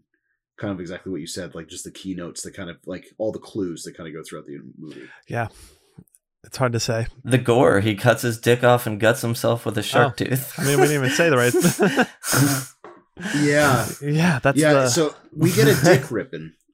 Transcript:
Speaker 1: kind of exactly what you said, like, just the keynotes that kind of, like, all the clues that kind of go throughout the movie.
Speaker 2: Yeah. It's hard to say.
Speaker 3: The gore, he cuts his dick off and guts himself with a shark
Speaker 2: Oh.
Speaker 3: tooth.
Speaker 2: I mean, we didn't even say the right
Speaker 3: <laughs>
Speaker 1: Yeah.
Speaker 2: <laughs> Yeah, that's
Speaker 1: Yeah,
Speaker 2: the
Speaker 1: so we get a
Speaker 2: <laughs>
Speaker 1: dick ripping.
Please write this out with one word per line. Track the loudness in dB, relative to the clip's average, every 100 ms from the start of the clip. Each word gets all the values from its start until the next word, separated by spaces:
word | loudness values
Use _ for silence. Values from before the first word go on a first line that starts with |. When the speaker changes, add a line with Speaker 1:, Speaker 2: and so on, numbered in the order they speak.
| _ _ _ _ _ -14
Speaker 1:
kind | -10
of | -10
exactly | -10 -12 -10
what | -10
you | -10
said, | -12 -12 -14
like, | -16
just | -16 -16
the |
keynotes | -16 -12 -10 -10 -12
that | -16 -14
kind | -16
of, | -14 -14
like, | -14 -14 -8
all | -6
the | -6
clues | -10 -8 -8 -8
that | -14 -14
kind | -14
of |
go | -14 -14
throughout | -16 -16
the | -18 -18 -20
movie. | -18 -18 -20 -20 -12
Speaker 2:
Yeah. | -8 -8 -10 -20 _ _ _ -20 _ _ _
It's | -18 -4
hard | -2
to | -2
say. | -2 -4 -4 -8 0
Speaker 3:
The | 0
gore, | 4 4 6 4
he | 2 0
cuts | 2 2
his | 0 -2
dick | 2 4
off | 4 2 0
and | 0
guts | 2 2
himself | -2 -2 -2 -2 -2
with | -4
a |
shark | -2 2 2 0
Speaker 2:
Oh. | -4
Speaker 3:
tooth. | -4 -4 -4
Speaker 2:
I |
mean, | 0 4
we | 4
didn't | 2
even | 0
say | 2 2
the | 4
right | 4 2 0 2 0 2 -2 -4 -4 0 2 0 -6 _ -20 -20 _ -14 -6 -2
Speaker 3:
<laughs> |
Speaker 1:
Yeah. | 2 4 4 2 0
Speaker 2:
<laughs> | -6
Yeah, | -4 0 2 2
that's | 0 2
Speaker 1:
Yeah, | 4
Speaker 2:
the | 4 4
Speaker 1:
so | 2 0 -4 _ 0
we | 0
get | 4 4
a | 6
Speaker 2:
<laughs> |
Speaker 1:
dick | 6 4 2
ripping. | -6 -6 -10 -14 _ _